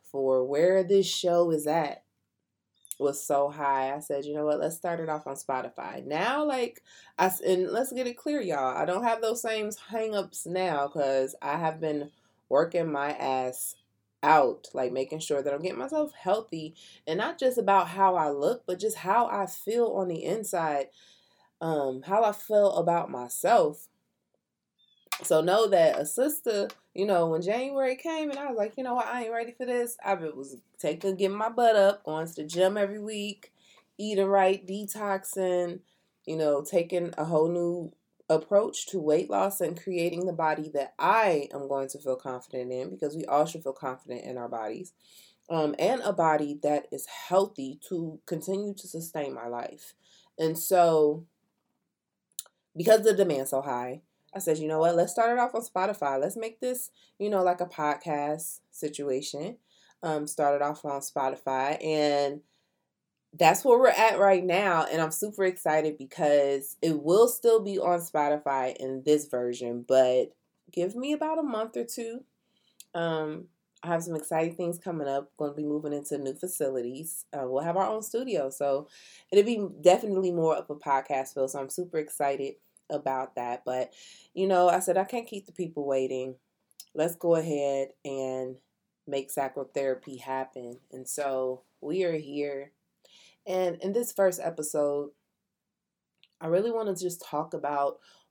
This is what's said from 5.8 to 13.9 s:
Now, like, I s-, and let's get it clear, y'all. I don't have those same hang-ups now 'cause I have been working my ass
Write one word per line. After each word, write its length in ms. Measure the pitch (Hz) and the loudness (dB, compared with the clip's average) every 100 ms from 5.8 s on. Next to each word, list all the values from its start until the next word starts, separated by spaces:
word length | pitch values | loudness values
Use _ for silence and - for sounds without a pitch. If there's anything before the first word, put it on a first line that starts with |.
| - 131 131 | -12 -10 -6
Now, 400 | 156 214 285 302 | -4 -2 -2 -2
like, 360 | 262 240 - _ - - - | -2 -4 -8 _ -20 -12 0
I 60 | 240 | 2
s-, 160 | - | 2
and 280 | - 185 185 | 0 2 2
let's 220 | 226 254 | -2 -2
get 160 | 247 240 | -4 -6
it 80 | 240 | -4
clear, 240 | 302 294 | -4 -2
y'all. 340 | 190 143 131 | -2 0 0
I 120 | 143 156 | 0 -2
don't 180 | 185 | 0
have 160 | 233 226 | 0 0
those 220 | 226 233 | -2 -2
same 280 | 226 220 208 214 - | -4 -4 -4 -8 -10
hang-ups 560 | 226 220 208 - - 170 | -6 -4 -4 -6 -10 -6
now 420 | 185 185 147 139 | -2 0 0 -2
'cause 480 | 156 139 135 131 - | 0 0 2 0 -4
I 160 | 143 156 | -6 -2
have 240 | 160 160 | -2 -2
been 300 | 160 147 147 _ _ _ - | -4 -4 -6 _ _ _ 0
working 420 | 139 165 175 165 | 2 2 0 -2
my 220 | 143 143 | -2 -4
ass 640 | 147 139 131 127 - - - _ | -4 -2 -2 -2 -6 -10 -12 _